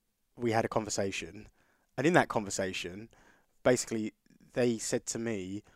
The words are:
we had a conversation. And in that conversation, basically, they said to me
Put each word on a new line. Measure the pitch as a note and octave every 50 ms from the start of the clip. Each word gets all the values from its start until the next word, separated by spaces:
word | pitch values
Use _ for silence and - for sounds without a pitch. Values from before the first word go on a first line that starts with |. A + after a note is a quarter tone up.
| _ _ _ _ _ _ _ -
we | A#2+ A#2
had | A2 A2+ A2
a | G#2+
conversation. | - A#2+ G#2+ G2 - - G2+ G2 F#2+ - - E2+ - G#2 G#2+ - _ _ _ _ _ _ _ _ _ -
And | C3 D#3+
in | F3+
that | D3+ A#2+ -
conversation, | - A#2 G#2 G2 - - G2 F#2+ F#2 - - F2 F2+ G2+ A2+ A#2 _ - - - - _ _ _ _ _ -
basically, | C3 B2+ A#2+ - - A#2 A2+ G#2+ A2+ - _ _ _ - _ - - -
they | C3+ B2 B2 A#2 G#2+
said | - - - A#2 - -
to | - A#2
me | A2+ A#2 A2+ G2 F#2 F#2 G2 G#2 - _ _